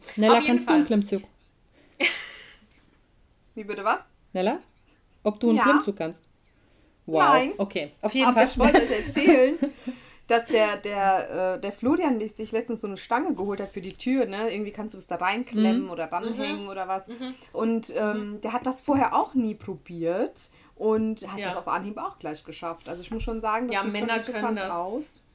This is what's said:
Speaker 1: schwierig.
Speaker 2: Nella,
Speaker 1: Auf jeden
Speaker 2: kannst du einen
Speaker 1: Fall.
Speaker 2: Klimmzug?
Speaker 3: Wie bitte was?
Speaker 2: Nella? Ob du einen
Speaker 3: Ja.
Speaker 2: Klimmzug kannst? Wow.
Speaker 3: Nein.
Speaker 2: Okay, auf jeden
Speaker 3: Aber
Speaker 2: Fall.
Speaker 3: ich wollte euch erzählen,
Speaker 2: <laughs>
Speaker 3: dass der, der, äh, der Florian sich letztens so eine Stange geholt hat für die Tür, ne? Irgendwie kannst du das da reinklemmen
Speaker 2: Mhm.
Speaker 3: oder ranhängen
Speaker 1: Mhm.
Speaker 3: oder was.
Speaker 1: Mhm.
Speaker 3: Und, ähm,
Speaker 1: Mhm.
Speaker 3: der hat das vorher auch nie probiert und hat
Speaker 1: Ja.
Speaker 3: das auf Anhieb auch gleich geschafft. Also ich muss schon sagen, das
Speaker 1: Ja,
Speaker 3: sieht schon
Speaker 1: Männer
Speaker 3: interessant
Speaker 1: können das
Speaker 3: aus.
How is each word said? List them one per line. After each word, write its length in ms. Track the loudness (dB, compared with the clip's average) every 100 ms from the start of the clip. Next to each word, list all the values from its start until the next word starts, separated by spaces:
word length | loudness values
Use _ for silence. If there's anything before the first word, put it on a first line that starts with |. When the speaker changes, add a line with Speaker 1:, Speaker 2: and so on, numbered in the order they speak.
Speaker 1:
schwierig. 140 | -8 2
Speaker 2:
Nella, 140 | 6
Speaker 1:
Auf 60 | 6
jeden 60 | 6 2
Speaker 2:
kannst 100 | 4
du 40 |
einen 80 | 4
Speaker 1:
Fall. 40 | 4
Speaker 2:
Klimmzug? 360 | 2 2 -2 -6 _ _ _ _ _ _ -2 -2 -2 -12 -16 -20 -20 _ _ _ _ _ _ _ _ _
Speaker 3:
Wie 100 | -14
bitte 200 | -10 -4
was? 220 | -2 -2 -4 _ _
Speaker 2:
Nella? 260 | -2 0 0 -6 _ _ _ _ _
Ob 180 | -4 0
du 80 | 4
einen 100 | 4
Speaker 3:
Ja. 60 |
Speaker 2:
Klimmzug 320 | 6 4 2 -4
kannst? 280 | -6 -8 _ _ _ _ _ _ _ _ -2
Wow. 140 | 4
Speaker 3:
Nein. 300 | 6 6 4 -2
Speaker 2:
Okay, 340 | -4 -4 -6 -6
auf 120 | -2
jeden 120 | 2 4
Speaker 3:
Aber 60 |
Speaker 2:
Fall. 100 | 6 4
Speaker 3:
ich 120 | 6
wollte 240 | 6 6
euch 80 | 4 0 -2
erzählen, 520 | 2 6 8 6 4
Speaker 2:
<laughs> 720 | -4 -4 -12 -14 -16 -12 0
Speaker 3:
dass 180 | 0 2
der, 300 | 2 2 0
der, 800 | -4 0 2 2 0 -2 -2 -2
äh, 40 |
der 120 | -6
Florian 480 | -4 0 2 2 0 -2
sich 240 | -8 -4
letztens 300 | -4 -4 -6
so 40 | -8
eine 100 | -10
Stange 380 | -2 -2 0
geholt 260 | -2 -4 -4
hat 100 | -6
für 80 | -10
die 140 | -12
Tür, 320 | -8 -2 0 0
ne? 260 | -2 -4
Irgendwie 180 | -4 -6
kannst 240 | -8 -12
du 40 | -12
das 100 | -10
da 80 | -4
reinklemmen 680 | -2 -2 -2 2 2 2
Speaker 2:
Mhm. 60 | -2
Speaker 3:
oder 200 | -6 -6
ranhängen 520 | -6 -6 -6 -6 -6
Speaker 1:
Mhm. 40 | -8
Speaker 3:
oder 180 | -8 -6
was. 220 | -6 -8
Speaker 1:
Mhm. 260 | -12 -12 -12 -12
Speaker 3:
Und, 400 | -4 -2 -2 -2 -4
ähm, 380 | -2 -2 -6
Speaker 1:
Mhm. 60 | -8
Speaker 3:
der 100 | -6
hat 120 | -4
das 160 | -4 -6
vorher 320 | 0 2 2 0
auch 180 | 0
nie 200 | 0 -2 -4
probiert 960 | -10 -12 -12 -6 -2 -2 -4 -6 -20 _ _ -4
und 500 | 0 2 0 -4 -8
hat 80 | -8
Speaker 1:
Ja. 60 | -6
Speaker 3:
das 100 | -6
auf 100 | -4
Anhieb 320 | -4 -4 -8
auch 200 | -10 -8
gleich 240 | -10 -10
geschafft. 440 | -12 -12 -10 -10 -12
Also 140 | -12
ich 80 | -8
muss 140 | -6
schon 160 | -4 -4
sagen, 260 | -2 -2 -2
das 80 |
Speaker 1:
Ja, 80 | -2
Speaker 3:
sieht 80 | -2
schon 100 | -2 -2
Speaker 1:
Männer 100 | -2
Speaker 3:
interessant 260 | -4 -4
Speaker 1:
können 120 | -2 -2
das 140 | -4
Speaker 3:
aus. 500 | -4 -4 -6 -8 -16 _